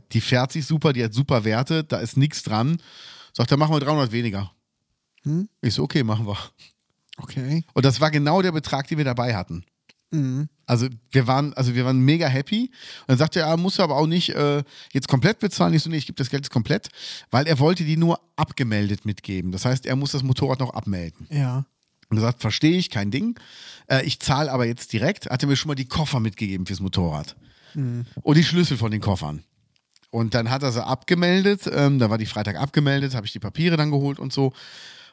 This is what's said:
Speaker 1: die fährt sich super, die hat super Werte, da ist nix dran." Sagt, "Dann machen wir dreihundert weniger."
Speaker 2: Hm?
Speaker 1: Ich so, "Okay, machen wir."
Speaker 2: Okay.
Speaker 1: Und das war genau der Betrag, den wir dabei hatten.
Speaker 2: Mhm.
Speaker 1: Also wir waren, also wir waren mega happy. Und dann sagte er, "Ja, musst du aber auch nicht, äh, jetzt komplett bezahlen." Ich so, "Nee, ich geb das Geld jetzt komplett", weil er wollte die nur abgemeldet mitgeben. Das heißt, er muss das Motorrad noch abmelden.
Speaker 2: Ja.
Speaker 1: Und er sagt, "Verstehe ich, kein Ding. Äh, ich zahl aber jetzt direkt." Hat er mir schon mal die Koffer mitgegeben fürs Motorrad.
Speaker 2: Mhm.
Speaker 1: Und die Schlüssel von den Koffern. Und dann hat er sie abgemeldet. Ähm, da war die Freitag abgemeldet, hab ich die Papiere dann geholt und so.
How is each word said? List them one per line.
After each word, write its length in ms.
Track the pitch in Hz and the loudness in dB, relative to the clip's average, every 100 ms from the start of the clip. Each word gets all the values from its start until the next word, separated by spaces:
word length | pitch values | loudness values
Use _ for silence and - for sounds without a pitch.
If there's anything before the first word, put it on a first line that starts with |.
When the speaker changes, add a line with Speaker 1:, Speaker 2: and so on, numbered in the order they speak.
| - | -2
Speaker 1:
die 80 | 113 | -2
fährt 300 | - 123 131 | 2 2 2
sich 120 | 160 139 | -2 -2
super, 280 | 160 156 | 0 2
die 100 | 127 | 2
hat 100 | 113 | 0
super 300 | 107 139 127 | 0 2 2
Werte, 400 | 107 107 135 160 | 2 0 0 -2
da 140 | 151 98 | -2 -4
ist 180 | 113 - | -2 2
nix 240 | 143 - | 2 0
dran." 340 | - 107 127 170 - - - - - | -2 0 0 -2 -6 -20 -20 -20 -14
Sagt, 180 | - - | -4 0
"Dann 80 | 143 | 2
machen 140 | 156 156 | 4 2
wir 40 | |
dreihundert 320 | 135 151 127 | 2 0 0
weniger." 400 | 117 117 98 98 _ _ _ _ _ _ _ | 0 -2 -4 -8 _ _ _ _ _ _ _
Speaker 2:
Hm? 240 | 139 160 208 _ | -4 -4 -4 _
Speaker 1:
Ich 120 | 123 104 | -4 -2
so, 80 | |
"Okay, 200 | 151 156 | 0 0
machen 220 | 117 107 107 | 0 -2 -2
wir." 100 | 104 - _ - _ _ _ _ - | -6 -10 _ -20 _ _ _ _ -20
Speaker 2:
Okay. 480 | - - 127 160 - | -12 -8 -4 -4 -2
Speaker 1:
Und 120 | - 131 | 2 4
das 140 | 120 | 4
war 100 | 156 | 2
genau 320 | 151 147 180 | 2 2 4
der 120 | 185 | 2
Betrag, 340 | 156 - 139 139 | 0 -2 -4 -2
den 100 | 156 | -2
wir 80 | 139 | 0
dabei 300 | 123 123 107 | 0 0 -2
hatten. 280 | 90 85 - _ _ _ - | -4 -10 -12 _ _ _ -6
Speaker 2:
Mhm. 360 | 160 135 131 151 _ - | -2 -2 -2 -6 _ 0
Speaker 1:
Also 220 | 120 127 117 _ | 0 0 -6 _
wir 160 | 131 120 | 2 4
waren, 260 | 131 147 | 2 0
also 220 | 127 127 123 | -2 0 0
wir 80 | 127 | 2
waren 140 | 131 | 4
mega 280 | 131 165 156 | 4 4 2
happy. 440 | 131 143 208 247 - - - | 0 -2 -2 -2 -8 -20 -12
Und 60 | - | 0
dann 80 | 127 | 2
sagte 240 | 156 180 | 2 0
er, 80 | 156 | 0
"Ja, 80 | 165 | 0
musst 200 | 180 - | 0 0
du 40 | |
aber 140 | 175 139 | 0 2
auch 100 | 156 | 2
nicht, 220 | 170 - | 2 0
äh, 300 | - 143 143 143 - - | 0 0 0 -2 -12 -6
jetzt 140 | 135 - | -4 0
komplett 300 | 135 165 220 | 2 4 2
bezahlen." 340 | 202 - 175 | -2 0 2
Ich 100 | 160 | 2
so, 60 | 165 | 0
"Nee, 80 | 160 | -4
ich 100 | - | -6
geb 80 | - | -6
das 140 | 131 | -4
Geld 160 | 139 143 | -4 -2
jetzt 60 | |
komplett", 360 | 127 107 185 - - - - - | -2 0 -2 -4 -16 -14 -14 -2
weil 140 | 123 151 | 0 2
er 120 | 143 | 4
wollte 240 | 151 180 | 4 2
die 140 | 156 160 | 0 2
nur 220 | 170 170 _ - | 2 0 _ -6
abgemeldet 680 | 156 - 123 107 104 101 104 | -4 -2 0 0 0 -2 -4
mitgeben. 460 | 98 - 95 90 | -6 -6 -4 -4
Das 140 | 92 123 | -2 0
heißt, 200 | 131 - | -2 -2
er 100 | 131 | -2
muss 140 | 139 | -2
das 100 | 143 | -2
Motorrad 360 | 131 131 139 127 | 0 0 0 -2
noch 120 | 127 | -4
abmelden. 540 | - 107 92 85 - - | -6 -6 -6 -6 -12 -6
Speaker 2:
Ja. 360 | 147 131 127 139 _ _ _ - | -2 0 -2 -6 _ _ _ -4
Speaker 1:
Und 80 | 110 | 0
er 40 | |
sagt, 200 | 113 120 | 0 0
"Verstehe 340 | 113 - 151 180 | -2 2 2 2
ich, 120 | 175 | 0
kein 220 | 113 101 | -2 -2
Ding. 260 | 127 220 233 - - - - - | -2 -4 -6 -12 -20 -20 -14 -2
Äh, 160 | 135 | 0
ich 160 | 139 - | 0 -4
zahl 300 | - 139 151 | 0 0 0
aber 160 | 127 117 | 0 0
jetzt 260 | 120 - | -2 -4
direkt." 360 | 113 131 208 - | -2 -2 -2 -4
Hat 140 | 127 | -2
er 40 | 143 | 0
mir 60 | 135 | 0
schon 120 | 156 | 0
mal 60 | 139 | -4
die 100 | 131 | -4
Koffer 340 | - 151 131 | -2 -2 0
mitgegeben 460 | 110 - 104 95 90 | -2 -2 -4 -4 -4
fürs 140 | 95 | -4
Motorrad. 560 | 95 95 85 76 73 - - _ _ 151 | -2 0 0 -2 -8 -14 -20 _ _ -6
Speaker 2:
Mhm. 300 | 127 120 120 - | -4 -4 -8 -6
Speaker 1:
Und 120 | - 151 | 2 4
die 80 | |
Schlüssel 340 | 143 170 170 131 | 4 2 2 0
von 120 | 110 | 0
den 120 | 107 | 0
Koffern. 420 | 104 95 76 76 - _ _ _ _ _ _ | 0 -2 -2 -8 -12 _ _ _ _ _ _
Und 240 | 117 113 | -4 0
dann 160 | 117 113 | 0 0
hat 140 | 131 | -2
er 80 | 139 | -2
sie 120 | 117 | -2
abgemeldet. 840 | - 127 - 175 175 185 196 202 - | -2 -4 0 2 4 4 2 0 -2
Ähm, 280 | 143 143 139 | 2 4 4
da 100 | 113 | 2
war 80 | 110 | 0
die 80 | 107 | -2
Freitag 300 | 110 104 87 | -4 -4 -2
abgemeldet, 580 | 139 - 143 139 139 | 0 2 2 2 0
hab 120 | 127 104 | -4 -6
ich 60 | |
die 80 | - | -8
Papiere 380 | 110 - 170 165 | -8 -2 0 2
dann 140 | 151 | 2
geholt 260 | 143 139 139 | 2 0 -4
und 160 | 135 | -6
so. 200 | 135 135 - - - - - - | 0 0 -2 -18 -20 -20 -20 -20